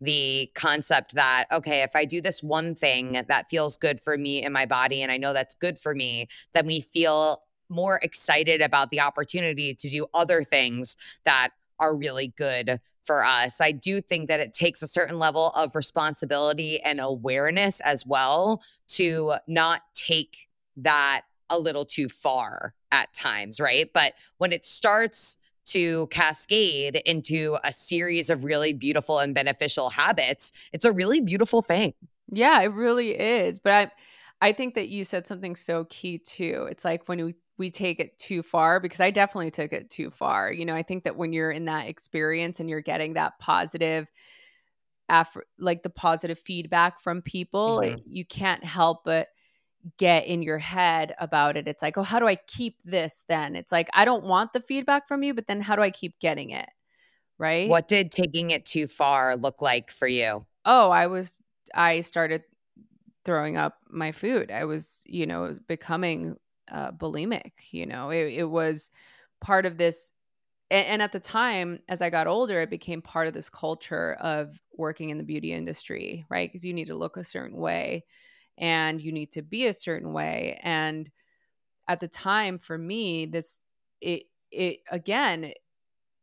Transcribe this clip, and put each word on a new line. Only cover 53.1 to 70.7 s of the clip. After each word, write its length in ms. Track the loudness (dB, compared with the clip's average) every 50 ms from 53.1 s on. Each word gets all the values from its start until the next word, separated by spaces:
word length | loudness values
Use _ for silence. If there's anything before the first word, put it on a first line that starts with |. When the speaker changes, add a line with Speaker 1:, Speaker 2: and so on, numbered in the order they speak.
| -4 -10 -4 -2
Speaker 2:
then?" 260 | -2 -2 -2 -4 -6
It's 160 | -10 -4 0
like, 180 | 0 0 0 4 6
"I 100 | 6 8
don't 200 | 8 6 2 2
want 280 | 4 4 4 4 2 -2
the 80 | -6
feedback 460 | -4 -4 -6 -2 2 2 2 2 2
from 160 | -2 -4 -2 -2
you, 100 | -2 -2
but 140 | -4 -4
then 140 | -4 -4 -4
how 160 | -2 0 2
do 60 | 2 2
I 100 | 2 0
keep 260 | -2 -10 -12 -8 _
getting 320 | -2 0 0 -2 -4 -8
it?" 180 | -8 -10 -10 -10 _ _ _ _ _ _ _ _ _ _ _ _ _ -4
Right? 300 | -2 0 2 2 4 4
Speaker 1:
What 180 | 4 4 4
did 240 | 4 4 4 4 2
taking 400 | 0 -2 -2 0 0 -2 0 0
it 160 | -2 -2 -2
too 220 | -4 -2 -2 -2 -2
far 480 | -2 0 2 4 4 4 4 2 2
look 260 | 0 -2 -4 -2 0 0
like 300 | 2 2 2 0 -6 -6
for 160 | -2 -2 0
you? 360 | 2 2 0 0 -2 -4 -6 -12 _ _ 4
Speaker 2:
Oh, 260 | 6 8 8 8 8
I 160 | 6 6 4
was, 340 | 4 0 -2 -6 -8 -12 -16 _ _ _ _ _ -6 0
I 280 | 2 4 4 4 2
started 420 | -2 -2 -2 0 0 0 -2 -4 -6 _ _ _ _ _ _ -20 -20 _ _ _ _ _ _ _ -4
throwing 320 | -2 0 0 0 0 0
up 220 | 0 0 -2 -2 _ _ -12
my 220 | -8 -6 -6 -6
food. 400 | -6 -4 -4 -2 0 -2 -2 -2
I 140 | -4 -6 -4
was, 400 | -4 -6 -6 -8 -10 -14 -16 -16
you 180 | -10 -6 -4 -4
know, 320 | -4 -4 -4 -6 -6 -8 -10 -8 -8
becoming, 680 | -8 -8 -6 -6 -4 -2 -2 -2 -2 -4 -6 -8 -10 -12 _ _ _ _ _ -14
uh, 220 | -10 -8 -8 -8
bulimic, 640 | -8 -8 -8 -8 -6 -6 -4 -4 -4 -6 -8 -12 -20 _ -20 -16
you 160 | -12 -10 -10
know, 240 | -10 -10 -10 -8 -4
it, 220 | -2 -2 -2 -2 -2
it 180 | -4 -4 -2
was 400 | 0 0 0 0 -2 -4 -8 -12 _ _ -20 -20 _ _ _ _ _ _
part 260 | -2 2 2 2 2
of 120 | 2 0 0
this. 320 | 0 0 0 -2 -8 -14 -18 _ _ _ _ _ _ _ _ _ _
And, 180 | 2